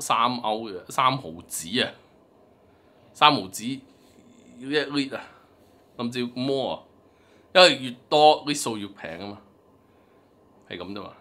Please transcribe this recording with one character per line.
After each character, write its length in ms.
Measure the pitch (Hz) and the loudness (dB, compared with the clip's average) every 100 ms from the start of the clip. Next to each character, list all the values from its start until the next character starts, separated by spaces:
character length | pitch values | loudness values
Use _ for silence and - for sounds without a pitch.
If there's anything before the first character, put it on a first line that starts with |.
三 300 | - 117 123 123 | -2 0 0 0
歐 300 | 110 110 113 | -2 -4 -6
嘅， 100 | 90 - | -12 -6
三 280 | - 131 135 | 0 2 0
毫 140 | 85 82 - | -6 -14 -14
子 340 | - 82 120 | -12 -4 -2
啊， 80 | 101 - _ _ _ _ _ _ _ _ _ _ _ | -2 -6 _ _ _ _ _ _ _ _ _ _ _
三 220 | - 151 | 4 4
毫 140 | 131 95 | 4 -2
子 160 | 104 | -8
一 160 | 117 135 - _ _ - - - - 120 | -8 -10 -14 _ _ -20 -20 -20 -20 -14
litre 560 | 131 147 139 143 135 110 | -4 -2 0 -2 -2 -6
啊， 80 | - - - _ _ _ _ - | -12 -20 -20 _ _ _ _ -8
甚 140 | 120 | -6
至 140 | 123 120 | -4 -6
more 400 | 123 131 135 110 | -4 -2 -2 -2
啊， 80 | 80 - _ _ _ _ - _ | -6 -10 _ _ _ _ -20 _
因 80 | 185 | 6
為 140 | 175 123 | 8 6
越 160 | 127 120 - | -6 -12 0
多， 360 | 151 151 151 | 6 6 6
啲 100 | 139 | 0
數 240 | 143 123 107 | -4 -4 -6
越 80 | 101 | -8
平 320 | - 78 85 | -12 -14 -12
啊 80 | 101 | -12
嘛， 100 | 104 - _ _ _ _ _ _ _ _ _ _ _ - | -14 -20 _ _ _ _ _ _ _ _ _ _ _ -16
係 100 | 95 | -14
咁 160 | 90 | -12
啫 80 | 101 | -12
嘛。 80 | 90 - | -14 -18